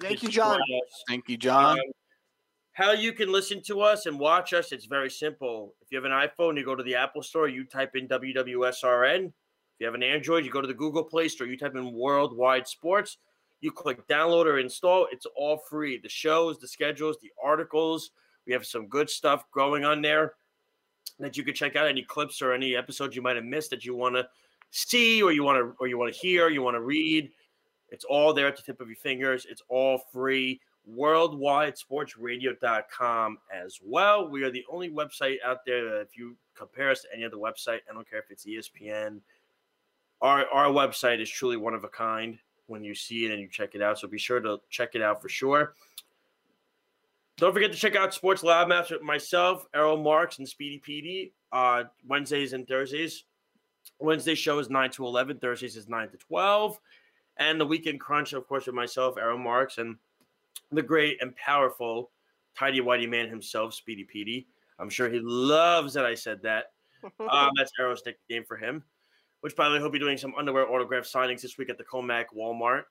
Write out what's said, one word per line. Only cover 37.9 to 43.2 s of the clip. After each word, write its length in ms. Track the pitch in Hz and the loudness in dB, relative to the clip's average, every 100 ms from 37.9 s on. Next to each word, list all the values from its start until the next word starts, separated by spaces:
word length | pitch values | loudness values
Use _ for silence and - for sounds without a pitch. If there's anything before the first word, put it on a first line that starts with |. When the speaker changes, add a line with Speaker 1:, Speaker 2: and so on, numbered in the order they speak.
Speaker 2:
don't 140 | 110 113 | -16 -12
care 100 | 110 | -12
if 120 | 107 | -12
it's 160 | 101 107 | -16 -12
E 120 | 110 | -12
S 100 | 107 | -12
P 220 | - 104 | -16 -10
N, 320 | 107 107 104 - _ _ _ _ _ _ _ _ _ | -8 -8 -10 -18 _ _ _ _ _ _ _ _ _
our, 260 | 131 139 135 | 4 4 4
our 180 | 139 143 | 4 6
website 540 | 139 135 - 123 117 | 6 4 2 0 0
is 80 | 110 | -2
truly 260 | - 127 117 | -4 -2 -2
one 160 | 107 | -4
of 120 | 113 | -6
a 40 | 104 | -8
kind 500 | - 113 110 113 113 _ _ - | -6 -4 -4 -6 -12 _ _ -16
when 160 | 110 | -12
you 100 | 104 | -10
see 300 | 101 - 117 | -10 -8 -4